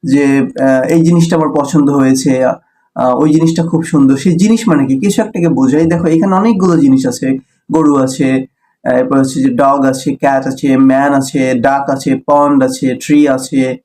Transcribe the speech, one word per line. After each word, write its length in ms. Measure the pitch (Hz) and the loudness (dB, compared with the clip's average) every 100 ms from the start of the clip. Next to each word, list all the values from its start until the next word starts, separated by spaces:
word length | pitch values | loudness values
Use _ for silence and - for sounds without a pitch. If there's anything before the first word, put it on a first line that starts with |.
যে, 440 | - 139 139 139 135 - | 0 2 2 0 -2 -2
আহ, 260 | 135 131 135 | 0 0 2
"এই 140 | 165 | 2
জিনিসটা 340 | 165 170 165 170 | 2 2 2 0
আমার 140 | 156 | 0
পছন্দ 400 | 147 139 165 143 | -2 -2 0 2
হয়েছে, 560 | 143 135 131 143 131 127 | 2 2 0 0 0 0
আহ, 720 | 131 _ _ _ - 123 127 | -2 _ _ _ -4 -2 0
ওই 180 | 156 | 2
জিনিসটা 300 | 156 165 165 165 | 2 2 0 -2
খুব 160 | 160 | -2
সুন্দর।" 340 | - 151 135 135 | -2 2 2 2
সেই 180 | 185 170 | 0 0
জিনিস 320 | 208 226 - | 2 2 2
মানে 180 | 151 135 | 0 0
কি? 140 | 135 | 0
কিছু 220 | 202 196 | -2 -2
একটাকে 280 | 214 - 170 | -4 -2 -2
বোঝাই। 360 | 131 131 147 165 | 2 2 2 0
দেখো 220 | 170 165 | 0 0
এখানে 280 | 160 196 190 | 0 0 0
অনেকগুলো 420 | 220 202 185 165 | 0 0 2 2
জিনিস 280 | 139 131 131 | 2 2 0
আছে, 320 | 120 131 131 _ _ _ | -4 -4 -6 _ _ _
গরু 260 | 156 151 139 | 0 2 2
আছে, 480 | 131 131 135 131 131 _ _ _ - | 0 -2 -2 -2 -4 _ _ _ -4
আহ, 80 | |
এরপর 260 | 127 131 139 | -2 0 0
হচ্ছে 240 | 135 - | 0 0
যে 60 | 131 | -2
ডগ 360 | 120 139 139 135 | 0 0 2 0
আছে, 300 | 131 - 135 | -2 -6 -4
ক্যাট 320 | 143 135 135 | -2 -2 -4
আছে, 300 | 131 143 131 | -6 -2 2
ম্যান 360 | 135 131 143 | 4 2 0
আছে, 400 | 139 135 143 131 127 | 0 -2 -4 -2 0
ডাক 300 | 135 139 139 | 0 -2 -4
আছে, 300 | 135 - 131 - | -6 -4 -4 0
পন্ড 380 | 143 143 143 | 0 2 2
আছে, 320 | 127 131 131 127 | 0 -2 -4 -6
ট্রি 320 | - 147 147 | 0 2 2
আছে 500 | 131 131 139 131 127 | 0 -4 -4 -4 -6